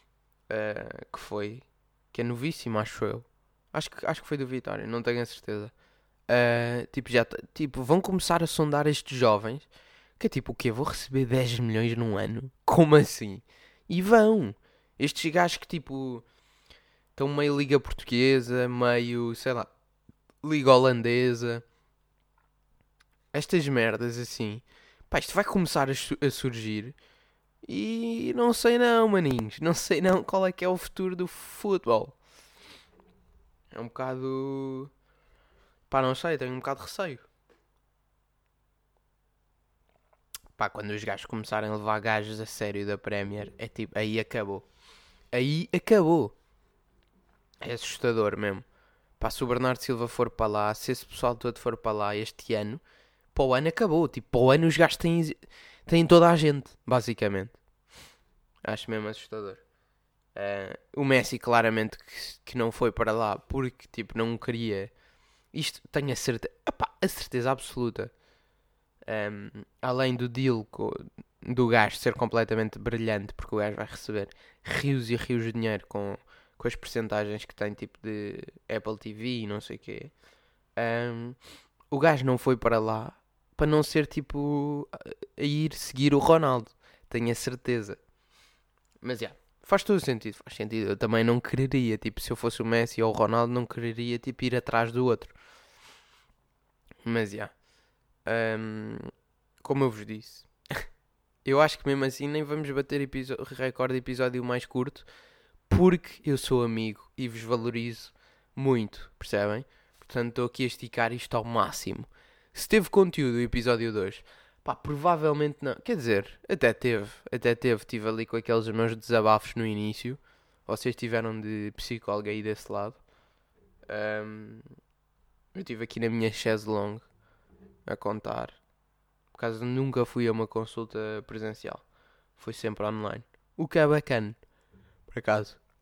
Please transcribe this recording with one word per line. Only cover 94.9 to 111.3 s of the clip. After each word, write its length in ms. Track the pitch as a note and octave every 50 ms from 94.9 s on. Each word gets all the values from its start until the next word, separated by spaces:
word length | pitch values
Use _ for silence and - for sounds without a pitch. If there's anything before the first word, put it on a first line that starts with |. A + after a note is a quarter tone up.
do 140 | A#2 B2 B2+
outro. 240 | B2 A2+ - - - - _ - - - - _ _ _ _ - - - - _ _ _ _ _ _ _ _ _ _ _ _ _ _ _ _ _ - - _ -
Mas, 280 | A#2 A#2 A#2 A2 G2+ G2+
já. 180 | G#2+ G#2 - _ _ _ _ _ _ _ _ _ _ _ _ _ _ -
Ahm, 720 | - A2+ A2+ A2+ A2+ A2 A2 A2 A2 G#2+ A2 G#2+ G#2+ A2 - - - - _ _ _ _ _ _ _ _ _ -
como 220 | - C#3 C#3 C3+
eu 60 | B2+
vos 160 | A2 G#2+ G#2
disse, 400 | G#2+ G#2+ G#2+ - - - - - _ _ _ _ -
<laughs> 760 | - - - - - _ _ _ _ _ _ _ _ _ -
eu 160 | C3+ C3+ C#3+
acho 180 | D3+ D3+ - -
que 80 | -
mesmo 160 | C#3+ C#3 C#3 C3+
assim 200 | C3+ B2+ - C#3
nem 160 | C#3+ D3 D3+ D3+
vamos 280 | C#3+ D3 D#3 D3+ C#3+
bater 320 | C3+ C#3 C#3 - D3 C#3+ C#3
episo-, 340 | C3 - C3+ B2+ B2+ C3+ - C3 - C3 C3
recorde 340 | C3 C3 B2 - C3 B2+ C3
de 60 | B2+
episódio 440 | B2 B2+ B2+ B2 B2+ B2+ B2 B2+ A#2+
mais 220 | B2 B2 B2 -
curto, 400 | - - C3 B2+ C#3+ - - - - - - - - _ _ _ _ _ _ _ -
porque 540 | G2+ - F3+ F#3 F3+ F3 - - - - -
eu 140 | D3+ C#3 C3
sou 260 | - - C3 B2 A#2+
amigo 420 | A#2 A2+ A2+ A2+ A2 G#2 - - _ _
e 140 | - C3 A#2+
vos 140 | A2+ A#2 A2+
valorizo 680 | A2+ B2 A#2 A2+ A#2+ A#2 A#2 A#2 A#2+ A2+ - - - _ _ _ _ _ _ _ _ -
muito, 560 | C#3 C3+ C3+ C3 A#2 G#2+ G2+ - - - - _ -
percebem? 480 | - - - G#2 G2+ G#2 G#2 A#2 C3+ _ _ _ _ _ _ _
Portanto, 320 | - - - B2+ A#2+ A#2+
estou 160 | A2+ - B2
aqui 180 | A#2+ - - C3
a 20 |
esticar 460 | A#2+ - - - A#2 - - A#2 A2+ A#2+
isto 240 | A#2+ - -